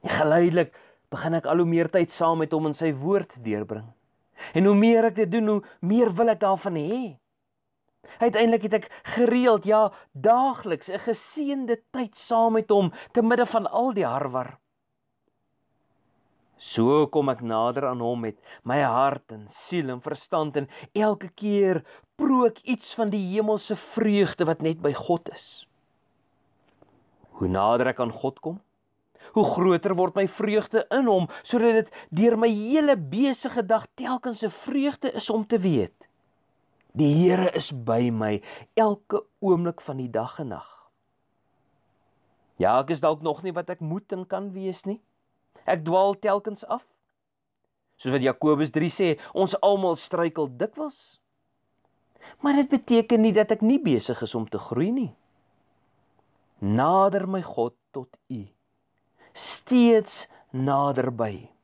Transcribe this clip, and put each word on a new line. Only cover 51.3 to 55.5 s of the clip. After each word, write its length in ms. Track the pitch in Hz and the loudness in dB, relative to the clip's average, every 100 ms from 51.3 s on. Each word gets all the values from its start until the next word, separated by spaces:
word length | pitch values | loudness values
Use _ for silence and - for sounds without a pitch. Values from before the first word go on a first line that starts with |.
| _ _ _ _ _ _ _ _ _ - - | _ _ _ _ _ _ _ _ _ -20 -4
Maar 140 | 285 | 0
dit 140 | 277 277 | 2 2
beteken 520 | 262 - 233 226 233 | 0 4 2 4 4
nie 120 | 220 | 6
dat 180 | 202 208 | 4 2
ek 120 | 220 | 2
nie 200 | 220 269 | 4 2
besig 400 | 262 120 - 120 | 2 0 0 -6
is 120 | 117 | -4
om 140 | 117 107 | -6 -6
te 100 | 104 | -8
groei 340 | - 117 180 | -6 -2 0
nie. 240 | 254 202 - _ _ _ | -2 -4 -8 _ _ _